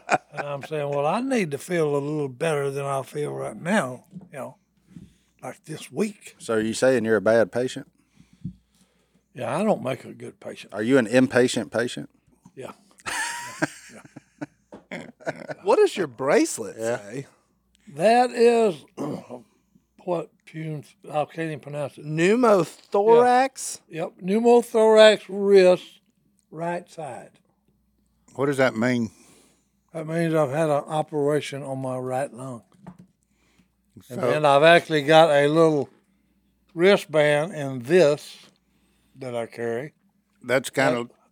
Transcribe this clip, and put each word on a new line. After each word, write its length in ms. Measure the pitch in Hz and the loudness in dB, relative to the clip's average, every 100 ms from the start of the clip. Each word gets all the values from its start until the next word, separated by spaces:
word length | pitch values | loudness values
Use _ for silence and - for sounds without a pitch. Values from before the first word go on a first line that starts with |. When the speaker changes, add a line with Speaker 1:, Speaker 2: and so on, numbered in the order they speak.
| - - _ | -4 -6 _
Speaker 1:
And 140 | 147 143 | -12 -10
I'm 160 | 143 | -10
saying, 260 | - 156 143 | -8 -8 -4
"Well, 160 | 143 147 | -4 -2
I 140 | 202 | -2
need 280 | 269 247 175 | -2 -4 -4
to 60 | 139 | -6
feel 380 | - 175 151 143 | -6 -2 -2 -2
a 20 | |
little 300 | 143 151 143 | -4 -6 -6
better 400 | 123 165 147 139 | -6 -4 -4 -4
than 160 | 139 139 | -6 -6
I 160 | 139 | -6
feel 280 | 131 151 147 | -6 -8 -8
right 240 | 135 135 - | -8 -10 -10
now, 440 | 151 208 131 127 _ - - | -4 -2 -4 -8 _ -20 -20
you 60 | 147 | -16
know, 200 | 123 - _ _ _ - - _ _ _ | -16 -16 _ _ _ -20 -20 _ _ _
like 220 | 135 - - | -18 -18 -16
this 260 | 156 - | -16 -12
week." 440 | 123 214 - - - | -6 -6 -8 -20 -14
Speaker 2:
So 160 | - 110 | -4 -2
are 60 | |
you 120 | 110 | -2
saying 320 | 110 131 127 110 | 0 2 2 2
you're 100 | 110 | 2
a 60 | |
bad 300 | 98 113 101 | 4 4 2
patient? 380 | 120 127 - - _ _ _ _ _ - - _ _ _ _ _ _ _ - | -2 -6 -8 -18 _ _ _ _ _ -16 -16 _ _ _ _ _ _ _ -12
Speaker 1:
Yeah, 160 | 117 147 | -6 -2
I 60 | 214 | -2
don't 180 | 156 | -2
make 220 | 131 123 113 | -4 -8 -12
a 80 | |
good 260 | 117 120 - | -18 -18 -18
patient. 340 | - 101 - | -18 -18 -12
Speaker 2:
Are 80 | 104 | -4
you 160 | 113 135 | 2 2
an 100 | 107 | 4
impatient 640 | 127 127 127 127 123 107 | 2 4 4 2 0 -6
patient? 400 | 113 120 - 143 _ _ _ _ 139 | -4 -6 -8 -16 _ _ _ _ -20
Speaker 1:
Yeah. 160 | 123 - _ _ - 932 932 932 960 1017 - - - - - - - - - _ _ - _ - - - - - - - | -20 -20 _ _ -10 -8 -8 -10 -14 -8 -8 -8 -20 -20 -20 -20 -20 -18 -18 _ _ -20 _ -16 -16 -14 -12 -12 -12 -8
Speaker 3:
What 140 | 180 302 | 0 2
does 200 | 403 - | 2 0
your 100 | 156 | -8
bracelet 680 | 117 131 202 320 - 101 107 | -6 0 2 0 -4 -12 -8
Speaker 4:
Yeah. 200 | 113 120 | -6 -6
Speaker 3:
say? 300 | 101 127 139 _ _ _ _ _ - 143 | -8 -14 -14 _ _ _ _ _ -18 -2
Speaker 1:
That 360 | 196 240 247 | 2 4 2
is, 440 | 240 233 233 226 156 - - | 2 2 4 0 -2 -12 -12
<clears throat> 1040 | - - - 123 - _ _ _ _ _ | -10 -10 -14 -20 -20 _ _ _ _ _
what, 260 | - 170 - _ _ | -6 -6 -6 _ _
Pune, 400 | 156 160 151 - _ - | -12 -10 -10 -14 _ -8
I 140 | 151 143 | -4 -4
can't 220 | - 160 | -6 -8
even 120 | 151 | -8
pronounce 380 | 143 147 135 - | -12 -10 -10 -10
it. 80 | 151 | -8
Speaker 3:
Pneumothorax? 1800 | 156 202 233 233 202 160 - _ 202 214 233 247 247 262 - - - _ | 0 2 4 4 4 2 -6 _ 0 4 6 6 4 0 -4 -14 -14 _
Speaker 1:
Yeah. 140 | 160 | -10
Yep, 100 | 180 - | -10 -8
pneumothorax 1000 | 180 214 233 240 233 226 220 220 214 208 - | -4 0 4 4 4 2 6 8 8 6 0
wrist, 760 | 196 196 196 180 180 - _ _ _ _ _ _ | -4 4 8 8 4 -2 _ _ _ _ _ _
right 380 | 156 170 175 175 | -10 -8 -8 -10
side. 420 | - 147 110 - _ _ _ _ _ _ _ _ _ _ - | -16 -14 -14 -18 _ _ _ _ _ _ _ _ _ _ -4
Speaker 4:
What 100 | 143 | -2
does 100 | 135 | 2
that 180 | 131 113 | 0 2
mean? 360 | 123 123 110 - _ _ _ _ _ _ _ | 0 -2 -4 -10 _ _ _ _ _ _ _
Speaker 1:
That 140 | 165 156 | -12 -8
means 260 | 165 165 | -4 -2
I've 180 | 160 143 | 0 0
had 180 | 143 160 | 0 -2
an 140 | 147 147 | -2 -2
operation 760 | 156 156 151 143 147 - 139 | -6 -4 -4 -2 -2 -4 -10
on 160 | 143 131 | -10 -10
my 180 | 131 127 | -8 -8
right 340 | 127 127 147 | -6 -6 -6
lung. 300 | 113 131 120 - _ - - _ _ _ _ _ _ _ _ _ - | -10 -14 -16 -18 _ -20 -20 _ _ _ _ _ _ _ _ _ -20
And 80 | - | -16
Speaker 4:
So 100 | 175 127 | -6 -2
Speaker 1:
then 160 | 151 151 | 0 2
I've 180 | 139 | 6
actually 400 | 160 170 - 156 | 6 6 4 -2
got 260 | 139 160 165 | 4 6 6
a 160 | 143 143 | 4 2
little 420 | 160 160 151 123 _ _ _ _ _ _ _ _ | 4 2 2 -4 _ _ _ _ _ _ _ _
wristband 800 | 165 185 202 - 151 147 147 165 | 0 2 2 0 0 2 0 -2
in 260 | 156 139 131 | -6 -8 -8
this 540 | 120 180 147 147 - - - _ _ _ _ _ _ 131 | 0 4 4 2 -6 -20 -20 _ _ _ _ _ _ -16
that 180 | 131 120 | -10 -8
I 100 | 113 | -8
carry. 480 | - 117 117 151 _ _ _ _ _ | -8 -8 -8 -10 _ _ _ _ _
Speaker 4:
That's 260 | 123 127 117 | -2 -2 0
kinda 360 | - 135 123 120 | 0 0 0 -6
Speaker 1:
That, 40 | _ _ | _ _